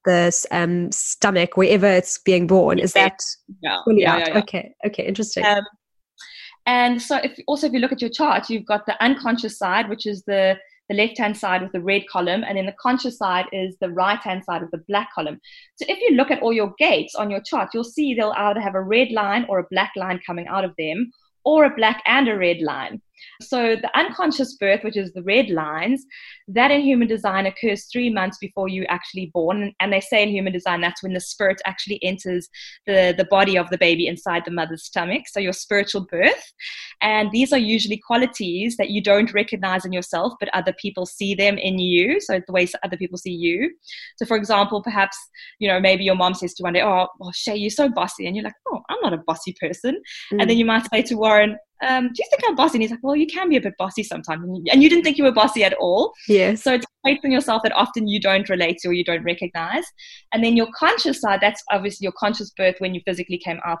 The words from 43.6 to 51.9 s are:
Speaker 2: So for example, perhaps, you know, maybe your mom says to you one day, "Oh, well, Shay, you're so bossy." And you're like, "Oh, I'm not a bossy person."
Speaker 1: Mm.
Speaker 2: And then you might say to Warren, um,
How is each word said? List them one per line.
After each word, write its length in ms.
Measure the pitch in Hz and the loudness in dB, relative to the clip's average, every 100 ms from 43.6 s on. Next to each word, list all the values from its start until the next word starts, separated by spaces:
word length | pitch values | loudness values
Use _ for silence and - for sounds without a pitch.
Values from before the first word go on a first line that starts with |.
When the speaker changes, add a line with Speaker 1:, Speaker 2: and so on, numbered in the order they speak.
| 302 - - - - - | -4 -6 -20 -20 -16 -8
Speaker 2:
So 100 | 233 | -2
for 120 | 214 | -2
example, 440 | 202 208 202 208 | 2 2 2 -2
perhaps, 360 | 233 208 196 - - - - - | -2 0 0 -2 -20 -20 -18 -4
you 80 | 208 | 0
know, 120 | 185 | 4
maybe 240 | 190 185 190 | 4 4 2
your 100 | 185 | 2
mom 200 | 180 190 | 2 0
says 180 | 175 | -8
to 80 | - | -6
you 40 | 180 | -2
one 80 | |
day, 100 | 175 | 0
"Oh, 240 | 214 185 185 - | 2 2 0 -6
well, 140 | 180 | -12
Shay, 240 | - - 208 | -8 -6 -4
you're 120 | 208 | -2
so 200 | 220 285 | 0 0
bossy." 380 | 226 185 - 180 | 0 -4 -6 -6
And 80 | 202 | -6
you're 100 | 214 | -8
like, 100 | - 523 | -10 -10
"Oh, 140 | - - | -10 -8
I'm 100 | 440 | -4
not 120 | 320 | -2
a 100 | 165 - | -4 -4
bossy 280 | - - 180 | -6 -6 -8
person." 360 | 165 180 247 349 - - - | -8 -4 -6 -6 -10 -16 -4
Speaker 1:
Mm. 80 | 202 | 0
Speaker 2:
And 80 | 226 | 2
then 80 | 233 | 4
you 80 | 226 | 4
might 240 | 220 226 | 2 2
say 120 | 220 | -2
to 120 | - 226 | 0 0
Warren, 420 | 220 214 208 214 _ - | 6 6 6 0 _ -6
um, 260 | 254 | 0